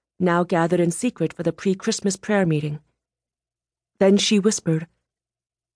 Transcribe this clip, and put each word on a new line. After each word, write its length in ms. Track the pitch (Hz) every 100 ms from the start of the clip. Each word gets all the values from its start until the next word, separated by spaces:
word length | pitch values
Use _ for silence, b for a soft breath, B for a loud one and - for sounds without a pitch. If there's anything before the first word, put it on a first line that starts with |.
| _ -
now 260 | 180 175
gathered 360 | 175 170 165 175
in 100 | 170
secret 420 | - 247 - 160
for 100 | -
the 120 | 170
pre-Christmas 640 | 165 196 190 - 220 196 185
prayer 260 | - 208
meeting. 360 | 175 151 151 151 _ _ _ _ _ _ _ _ _ _ _ -
Then 200 | 196 196
she 200 | - 208
whispered, 500 | 196 214 - 160 170 _ _ _ _ _ _ _ _